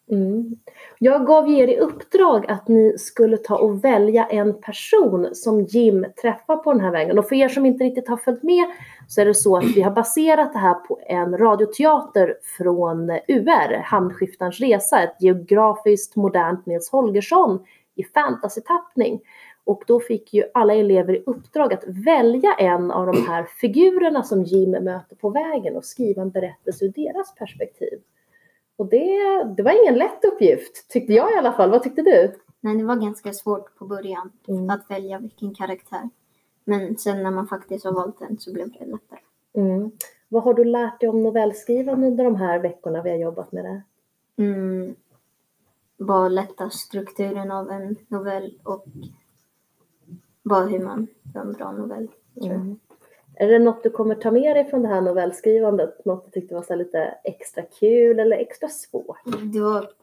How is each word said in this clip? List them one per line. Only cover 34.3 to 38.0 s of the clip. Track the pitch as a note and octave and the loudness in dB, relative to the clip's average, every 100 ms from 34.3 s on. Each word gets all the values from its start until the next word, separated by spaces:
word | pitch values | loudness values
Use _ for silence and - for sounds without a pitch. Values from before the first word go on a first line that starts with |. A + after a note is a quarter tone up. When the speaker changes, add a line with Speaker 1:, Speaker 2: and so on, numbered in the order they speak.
| - - | -16 -8
Speaker 1:
Mm. | F#3+ F#3 | -6 -4
Speaker 2:
att | G3+ - | -6 -8
välja | G3 F#3+ F#3+ | -12 -10 -12
vilken | A3+ - G3+ G3 | -14 -14 -14 -10
karaktär. | F#3+ F#3 _ - A#3+ - _ _ _ _ | -10 -10 _ -14 -14 -16 _ _ _ _
Men | - G3+ F#3 A3 | -6 -4 -4 -6
sen | G#3 G3 | -6 -4
när | F#3+ | -4
man | F#3+ G#3 | -6 -6
faktiskt | G3 - F#3+ F#3+ | -10 -10 -10 -6
har | |
valt | F#3 | -6